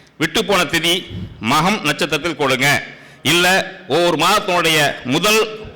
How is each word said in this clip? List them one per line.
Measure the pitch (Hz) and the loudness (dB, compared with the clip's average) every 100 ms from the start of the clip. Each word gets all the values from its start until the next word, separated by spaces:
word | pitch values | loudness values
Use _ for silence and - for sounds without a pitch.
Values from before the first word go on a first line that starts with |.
| - - | -20 -8
விட்டு | 160 233 196 | -4 -2 0
போன | 190 | 0
திதி | 180 170 165 180 - - - - 110 | 0 -2 0 -2 -4 -12 -12 -8 0
மகம் | 147 175 214 | 2 2 0
நட்சத்திரத்தில் | 147 147 165 151 165 156 | -2 -2 -2 -2 -4 -2
கொடுங்க. | 135 131 139 135 - - - - | 0 2 2 0 -2 -14 -20 -6
இல்ல | 131 170 180 190 - - - | 0 2 4 2 0 -8 -2
ஒவ்வொரு | 147 175 160 | 2 2 2
மாதத்தினுடைய | 170 208 208 175 160 156 143 - | 2 2 2 0 2 2 2 -2
முதல், | - 147 196 220 - - - | -2 0 2 2 2 -4 -16